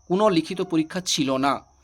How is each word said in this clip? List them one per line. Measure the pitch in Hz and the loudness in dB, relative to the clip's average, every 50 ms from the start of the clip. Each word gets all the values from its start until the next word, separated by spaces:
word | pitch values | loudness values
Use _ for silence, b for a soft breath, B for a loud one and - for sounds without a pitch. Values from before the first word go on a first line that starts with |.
| b - | b -2
কোনো | 170 190 214 214 | 0 2 4 4
লিখিত | 185 165 156 - 190 180 | 4 2 0 0 -4 -6
পরীক্ষা | 185 180 170 160 156 156 - - | -4 -2 0 -2 0 0 -4 -8
ছিল | - - - - 135 135 131 | -4 -4 -2 -2 0 0 0
না, | 131 135 143 131 104 - _ _ b | 0 0 0 -2 -2 -6 _ _ b